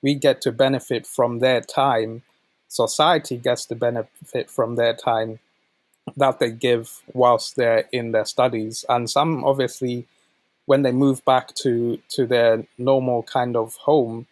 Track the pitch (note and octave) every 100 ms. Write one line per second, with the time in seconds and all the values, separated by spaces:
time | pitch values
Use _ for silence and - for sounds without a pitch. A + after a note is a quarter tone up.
0 | C#3 C#3+ C#3 C#3 - A#2 C3+ C3+ - A#2+
1 | - - A#2+ A#2+ B2+ B2 - - C#3 A#2
2 | A2 A2+ _ _ _ _ _ - A2+ -
3 | D3+ E3 - - A#2+ B2 - A#2 A#2+ A#2+
4 | A2 - - B2+ - - A2+ A#2+ A#2 A2+
5 | - A2+ A2+ A2 _ _ _ _ _ _
6 | - - C3+ B2 B2 A2+ B2 A#2+ A2+ -
7 | - B2+ B2 A#2 - - A#2 A2+ - B2+
8 | A#2 A2+ G#2 - B2+ A#2 A2 A2+ - A#2+
9 | A#2 - D#3 D#3 C#3 C#3 B2+ - B2+ A#2+
10 | A#2+ _ _ _ _ _ - C#3 C3+ B2+
11 | C#3 C3+ - C3 - - C3+ A#2 A#2 A#2
12 | _ - A#2+ B2 A#2 A2+ - _ B2 C3+
13 | B2+ A#2+ A#2 C3+ B2 A#2+ A2+ - - D3+
14 | A#2+ A2+ B2